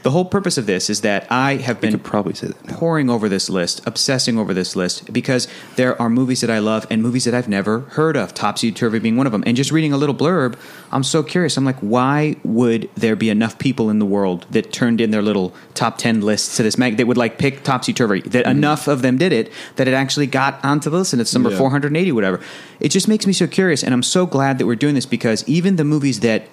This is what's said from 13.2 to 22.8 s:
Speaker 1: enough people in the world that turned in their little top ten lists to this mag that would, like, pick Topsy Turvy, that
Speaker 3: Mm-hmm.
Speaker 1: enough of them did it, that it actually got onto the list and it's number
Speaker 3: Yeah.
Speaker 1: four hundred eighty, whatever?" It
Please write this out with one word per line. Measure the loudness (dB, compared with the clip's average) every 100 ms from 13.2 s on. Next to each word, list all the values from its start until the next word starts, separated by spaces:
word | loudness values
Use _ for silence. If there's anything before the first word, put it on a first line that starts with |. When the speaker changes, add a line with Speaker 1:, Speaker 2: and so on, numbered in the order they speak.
| 2
Speaker 1:
enough | 2 0 0
people | -2 0 0
in | 2
the | 2
world | 2 0 -2 -2
that | -2 -2
turned | -2 0 2
in | 2
their | 2
little | 0 0 -2 -6 -14 -2
top | -2 0
ten | 0 0
lists | 0 0 -2 0
to |
this | 0 2
mag | 0 2
that | 2
would, | 2
like, | 0 0
pick | -2 -2
Topsy | -2 -2 -2
Turvy, | 0 2 0
that | 0 0 2
Speaker 3:
Mm-hmm. | 2
Speaker 1:
enough | 2 0 0
of | 0
them | 2 2
did | 2
it, | 2 -2 -8 -12 -2
that | 0
it |
actually | 2 0 0 0
got | 2 0 0 0
onto | 0 0
the | -2
list | 0
and | 0
it's | 0
number | 2 2
Speaker 3:
Yeah. | 2
Speaker 1:
four | 2
hundred | 2 0 0
eighty, | 2
whatever?" | 2 0 -2 -6 -18 -20
It | -4